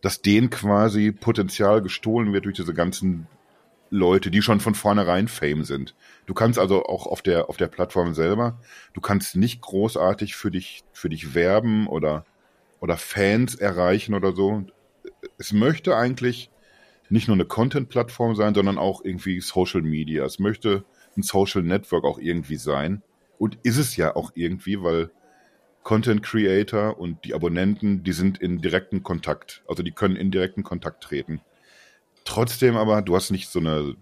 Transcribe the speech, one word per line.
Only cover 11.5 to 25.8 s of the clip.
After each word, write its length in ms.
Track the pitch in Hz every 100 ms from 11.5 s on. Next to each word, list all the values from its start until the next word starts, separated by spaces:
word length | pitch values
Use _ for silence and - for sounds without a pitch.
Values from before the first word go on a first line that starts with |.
| 101 117 107 107
oder, 360 | 82 78 78 - _ _ _ _ _
oder 180 | 90 85
Fans 600 | - 104 98 107 127 -
erreichen 580 | 101 90 90 101 -
oder 180 | 104 95
so. 320 | 90 98 107 95 _ _ _ - - - _
Es 160 | -
möchte 440 | 104 120 156 - 123
eigentlich 540 | 123 127 123 120 - _ _ _ _ _ _
nicht 140 | 110 107
nur 80 |
eine 100 | 101
Content-Plattform 920 | 101 - 120 151 131 123 120 - 117 107
sein, 180 | 104
sondern 240 | 101 98 98
auch 260 | 92 95
irgendwie 360 | - 90 95 90
Social 420 | - - 92 92
Media. 420 | 78 78 76 78
Es 140 | 67 -
möchte 460 | 98 110 113 98 98 _ _ -
ein 60 |
Social 400 | 95 98 98 101
Network 400 | 85 92 - 87
auch 160 | 71 -
irgendwie 340 | 78 85 71
sein. 480 | 76 71 69 76 101 _ _ _ _
Und 220 | 110 -
ist 140 | 120 120
es 180 | 139 -
ja 180 | 80
auch 160 | - 80 -
irgendwie, 440 | 85 92 - 101
weil 260 | 87 82 82 _ _ _ _ _ _ _